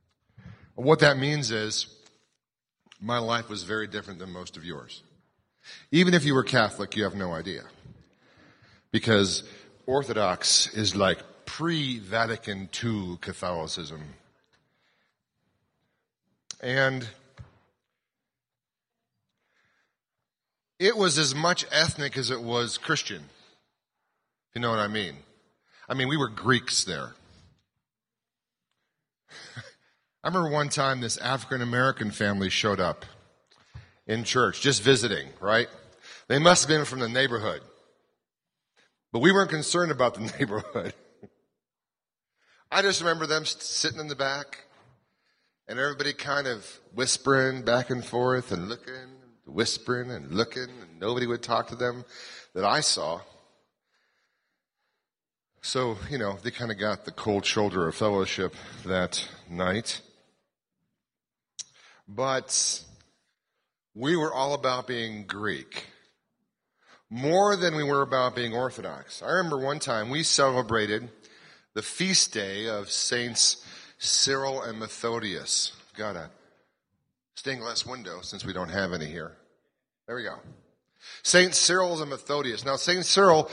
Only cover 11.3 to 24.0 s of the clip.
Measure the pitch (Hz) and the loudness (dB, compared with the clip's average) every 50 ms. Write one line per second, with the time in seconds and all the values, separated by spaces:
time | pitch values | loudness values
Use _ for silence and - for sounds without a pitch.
11.3 | - - - - - - 151 170 170 156 143 131 123 113 101 90 107 113 117 113 | -20 -18 -16 -12 -8 -4 -2 -2 -2 -2 -2 -4 -6 -8 -6 -2 0 0 0 0
12.3 | 113 107 - 110 101 95 95 85 - - 120 117 110 104 95 90 87 85 - 98 | -2 -4 -6 -6 -8 -8 -8 -10 -8 -4 -4 -2 -2 -2 -4 -6 -8 -8 -8 -10
13.3 | 90 - 95 90 90 85 80 76 - 90 80 71 80 76 76 73 65 - _ _ | -8 -6 -6 -4 -4 -4 -4 -6 -8 -8 -10 -12 -12 -14 -14 -16 -18 -20 _ _
14.3 | _ _ _ _ _ _ _ _ _ _ _ _ _ _ _ _ _ _ _ _ | _ _ _ _ _ _ _ _ _ _ _ _ _ _ _ _ _ _ _ _
15.3 | _ _ _ _ _ _ _ _ _ _ _ _ _ _ _ _ _ _ _ _ | _ _ _ _ _ _ _ _ _ _ _ _ _ _ _ _ _ _ _ _
16.3 | _ _ _ - - - 135 123 127 135 135 135 135 127 120 113 - - _ _ | _ _ _ -20 -16 -10 -6 -2 0 2 2 2 2 -2 -6 -10 -12 -18 _ _
17.3 | _ - - - _ _ _ _ _ _ _ _ _ _ _ _ _ _ _ _ | _ -20 -20 -20 _ _ _ _ _ _ _ _ _ _ _ _ _ _ _ _
18.3 | _ _ _ _ _ _ _ _ _ _ _ _ _ _ _ _ _ _ _ _ | _ _ _ _ _ _ _ _ _ _ _ _ _ _ _ _ _ _ _ _
19.3 | _ _ _ _ _ _ _ _ _ _ _ _ _ _ _ _ _ _ _ _ | _ _ _ _ _ _ _ _ _ _ _ _ _ _ _ _ _ _ _ _
20.3 | _ _ _ _ _ _ _ _ _ - 180 202 226 214 196 180 135 156 156 131 | _ _ _ _ _ _ _ _ _ 2 2 4 4 6 4 4 4 4 2 2
21.3 | 135 147 160 175 180 - - - 143 151 160 165 - 151 143 139 - 135 123 113 | 2 2 2 2 2 2 0 2 2 2 2 2 0 -2 -6 -4 -4 -4 -2 -2
22.3 | 131 117 117 117 120 120 120 113 - - - - 156 143 - - 104 82 71 69 | -4 -4 -2 -2 0 0 0 -2 -4 -6 -2 -2 -2 -2 -2 -4 -8 -12 -14 -18
23.3 | - _ _ _ _ _ _ _ _ _ _ _ _ _ | -20 _ _ _ _ _ _ _ _ _ _ _ _ _